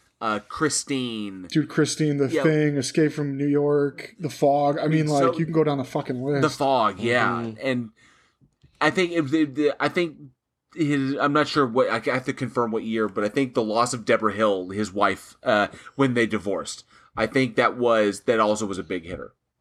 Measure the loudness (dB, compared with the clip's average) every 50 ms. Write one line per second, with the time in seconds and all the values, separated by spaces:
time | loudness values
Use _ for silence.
0 | _ _ _ _ -4 -2 -2 -4 -4 _ -4 -2 -2 0 0 -2 -4 -4 -4 -4
1 | -4 -4 -6 -6 -8 -8 -10 -12 -14 -4 -2 -2 -2 0 0 0 0 0 0 -2
2 | 0 0 0 0 0 0 0 2 2 2 2 4 2 2 0 -2 -4 -2 0 0
3 | 0 2 0 -2 -4 -6 -4 -4 -2 0 0 2 2 2 2 2 0 0 -4 -8
4 | -14 -18 -14 -8 -8 -8 -2 2 2 4 4 4 4 2 2 0 0 0 2 2
5 | 2 2 2 2 2 2 2 0 -2 0 2 2 2 2 2 -2 -4 -4 -4 -6
6 | -4 -4 -6 -6 -4 -2 0 2 2 0 0 0 0 2 4 4 4 2 0 0
7 | -2 0 2 2 2 2 0 -2 -4 -6 -8 -6 -4 -2 -2 -2 -4 -6 -12 _
8 | _ _ _ _ _ _ _ _ _ _ _ _ _ _ _ _ 0 0 2 2
9 | 0 0 0 -2 -2 0 2 0 0 0 0 0 0 0 0 0 -2 -2 0 -2
10 | -2 -2 -6 -12 -20 -20 -20 _ _ _ _ _ _ _ _ -4 0 0 0 0
11 | 0 -2 -2 0 0 2 2 2 0 2 2 0 0 2 2 2 2 2 0 -2
12 | -2 -2 -2 -2 -4 -4 -6 -6 -6 -4 -2 -2 0 0 -2 -4 -4 -2 -2 -2
13 | -2 -2 -2 -2 -4 -2 0 0 -2 0 0 -2 -2 0 2 0 0 0 -2 -6
14 | 0 2 2 2 2 0 0 2 2 2 2 0 -2 -4 -4 -4 -4 -4 0 0
15 | 0 0 0 -2 -8 -16 -20 _ -2 0 2 2 2 0 -2 -10 -20 -16 -2 0
16 | 0 2 2 2 0 0 0 -4 -4 -4 -4 -4 -6 -8 -12 -14 -16 _ _ -20
17 | _ _ _ -2 -2 0 2 0 0 0 0 2 2 2 2 2 2 4 4 4
18 | 4 2 0 -2 0 0 2 4 4 2 2 0 -2 -4 -6 -8 -6 -6 -8 -8
19 | -6 -8 -12 -12 -12 -16 -18 _ _ _ _ _